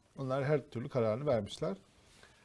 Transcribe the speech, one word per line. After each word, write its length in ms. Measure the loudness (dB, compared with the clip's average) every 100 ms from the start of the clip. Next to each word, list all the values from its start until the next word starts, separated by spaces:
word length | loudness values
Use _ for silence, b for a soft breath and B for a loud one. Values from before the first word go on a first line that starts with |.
| _ -8
onlar 280 | -2 0 2
her 160 | 2
türlü 280 | 0 -8 -2
kararını 360 | 2 2 2 2
vermişler. 520 | 2 0 -6 -6 -6 -12 b b b b b